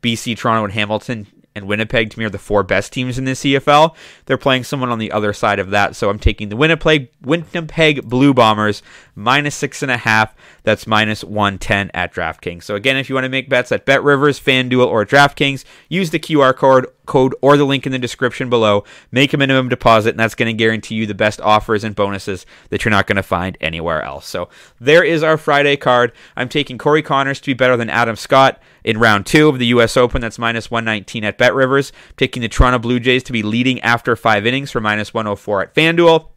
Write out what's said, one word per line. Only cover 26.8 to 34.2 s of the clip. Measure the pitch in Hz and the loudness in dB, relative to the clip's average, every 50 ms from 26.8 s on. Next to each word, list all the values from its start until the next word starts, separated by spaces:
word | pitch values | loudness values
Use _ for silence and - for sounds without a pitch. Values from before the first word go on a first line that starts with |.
| - 151 147 156 | 0 0 0 0
Conners | 151 - 147 135 139 135 139 - | 0 0 -2 -2 -2 -2 -6 -8
to | - | -6
be | - 131 | -6 -2
better | 117 131 127 127 | 0 2 2 2
than | 120 117 110 | 0 -2 -2
Adam | - 113 117 113 110 | 0 -2 0 -2 -2
Scott | 101 - - 131 131 135 135 - _ _ _ _ _ _ | -8 -4 2 4 4 4 4 2 _ _ _ _ _ _
in | - 110 107 | -4 0 2
round | 117 113 107 101 95 | 4 4 4 2 0
two | - - 156 151 151 | 2 4 6 6 6
of | 143 127 | 4 2
the | 123 | 0
U | 117 123 120 | 2 4 4
S | 117 110 - | 4 4 4
Open. | 131 123 120 - 135 | 2 2 2 0 -4
That's | 120 113 - - | -6 -6 -8 -4
minus | 117 113 117 117 107 - | -4 -4 -4 -4 -8 -4
one | 117 113 113 | -6 -4 -2
nineteen | 113 110 104 92 - - 120 107 | -2 -4 -6 -6 -10 -10 -6 -6
at | 104 98 - | -6 0 2
BetRivers. | 123 123 - 135 131 127 135 139 139 - | 2 2 4 2 0 2 2 0 -2 -2
I'm | - - - - - | -10 -20 -20 -20 -4
taking | - 135 127 - 127 | -4 -4 -4 -2 -6
the | 117 110 | -6 -6
Toronto | - - 135 123 123 123 | 0 2 2 4 2 0
Blue | 113 120 123 123 | 0 0 -2 0
Jays | 113 131 127 127 - | 2 2 0 0 0
to | - | -4
be | 127 117 | -6 -4
leading | 104 107 107 117 123 131 127 120 | -2 -2 -2 0 0 0 -2 0
after | - 113 120 113 - - 117 | 0 0 0 0 0 -2 -4
five | - | 0